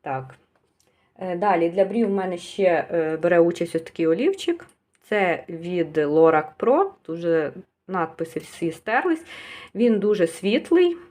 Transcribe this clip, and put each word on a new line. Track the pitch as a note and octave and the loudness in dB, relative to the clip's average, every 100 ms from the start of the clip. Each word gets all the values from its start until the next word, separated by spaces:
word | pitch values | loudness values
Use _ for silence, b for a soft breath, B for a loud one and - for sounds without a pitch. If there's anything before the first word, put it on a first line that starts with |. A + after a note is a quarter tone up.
Так. | D3+ C3 C3 - _ _ _ _ _ _ _ _ | -6 -8 -10 -20 _ _ _ _ _ _ _ _
Е, | F#3 F3 | -6 -2
далі | G3+ F3 E3+ | 2 2 2
для | F3+ | 2
брів | F#3+ G#3+ G#3+ | 0 2 0
в | |
мене | G3 F#3 F3 | 0 -2 -6
ще, | - - F#3+ D#3+ - | -10 0 2 2 0
е, | E3+ D#3 D#3+ | -2 -2 -2
бере | E3+ E3+ | 2 4
участь | E3+ E3+ E3+ | 4 0 -4
ось | E3 | -4
такий | D#3+ - E3 | -6 -2 0
олівчик. | E3 D4 G4 - E4+ - _ _ _ _ | 2 0 0 -4 -6 -8 _ _ _ _
Це | G#3 F#3 D#3+ - | 0 0 -2 -6
від | E3 E3+ F3+ D#3+ D3+ | -12 -6 -4 -2 0
Lorac | D3 D3+ D#3+ D#3 D#3 - | 2 6 6 6 -2 -4
Pro, | G#3+ D4 G4 - | 2 2 0 -4
тут | - E3 | -12 -6
вже | E3+ E3 D3+ F3+ - _ - | 0 0 -2 -8 -20 _ -8
надписи | F#3 E3 - E3 D#3 | -4 -4 -6 -8 -8
всі | - - E3+ | -12 -6 -6
стерлись. | D#3+ - A#3+ F4+ D#4+ - B B B B | -6 -4 -2 0 -2 -6 B B B B
Він | G3 A#3+ G#3+ | 0 2 2
дуже | G#3 G3 E3 | 2 2 0
світлий | - G3 B3+ - E4+ F4+ E4+ - | 0 -2 -2 2 2 4 0 -14